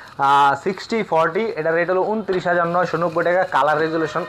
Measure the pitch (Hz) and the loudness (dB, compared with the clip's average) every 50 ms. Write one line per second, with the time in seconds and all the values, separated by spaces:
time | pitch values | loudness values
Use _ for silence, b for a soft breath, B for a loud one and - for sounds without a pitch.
0 | B B B B 139 135 143 139 143 139 139 139 - 185 196 - - - 233 226 | B B B B 2 4 6 6 6 4 2 0 -2 -6 -6 -6 -6 -6 -4 -4
1 | 202 - 170 160 165 165 160 190 226 226 - 156 156 160 165 165 170 165 185 185 | -2 0 0 2 2 2 0 -2 -4 -4 -4 -4 -2 -2 0 0 0 0 0 0
2 | 180 180 214 220 202 190 190 185 170 180 175 175 170 170 170 180 180 175 - 160 | 0 0 -2 -4 -4 -2 -4 -2 0 0 0 2 0 0 0 0 0 0 -2 -2
3 | 170 175 160 170 170 180 175 185 185 185 - 139 135 147 156 151 160 160 160 165 | -2 -2 -2 0 0 2 2 2 0 0 0 0 2 2 2 2 0 -2 -2 -2
4 | 160 147 - 175 175 | -4 -2 -4 -6 -6